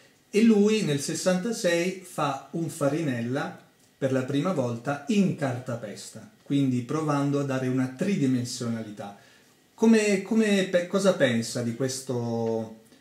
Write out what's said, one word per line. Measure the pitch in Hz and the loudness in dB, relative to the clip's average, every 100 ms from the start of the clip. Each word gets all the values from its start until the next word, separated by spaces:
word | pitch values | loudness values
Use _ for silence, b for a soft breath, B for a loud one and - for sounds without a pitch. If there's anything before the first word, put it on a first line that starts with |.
| B B _ | B B _
E | 208 | 4
lui | 226 208 208 220 | 6 6 6 4
nel | 165 139 | 2 -2
sessantasei | - 156 185 180 233 - 175 170 180 185 | -2 -2 0 0 -2 -2 0 0 0 -4
fa | - - 143 - - | -8 -4 -4 -4 -8
un | 170 160 | -6 -6
Farinella | - 143 151 156 120 117 139 180 - - _ _ _ | -2 0 0 -2 -2 -4 -4 -6 -10 -20 _ _ _
per | 135 | -2
la | 131 | 0
prima | 127 143 175 | 0 -2 0
volta | 139 120 117 143 143 - | 0 -2 -4 -6 -6 0
in | 202 175 - | 2 2 0
cartapesta, | 135 120 - 117 104 101 - 113 104 _ | -4 -4 -8 -10 -10 -12 -16 -18 -20 _
quindi | - 143 135 123 | -2 0 2 0
provando | 120 156 156 143 143 143 | -2 -2 0 0 0 0
a | |
dare | 139 131 127 | -2 -2 0
una | 127 131 - | 0 -2 -2
tridimensionalità. | 190 180 135 127 117 - 117 113 107 104 101 - B B B B _ | -2 0 2 0 -2 -6 -6 -6 -8 -12 -14 -16 B B B B _
Come, | - 226 226 208 196 | 2 6 6 4 0
come | - 220 214 196 | 2 2 4 2
pe-, | 185 180 175 | 2 0 0
cosa | 196 - | 2 2
pensa | - 131 117 113 127 | 4 2 2 -2 -4
di | 120 113 | -4 -2
questo, | 131 127 - 120 117 117 113 113 110 - b b | -4 -4 -6 -4 -2 -2 -2 -2 -4 -10 b b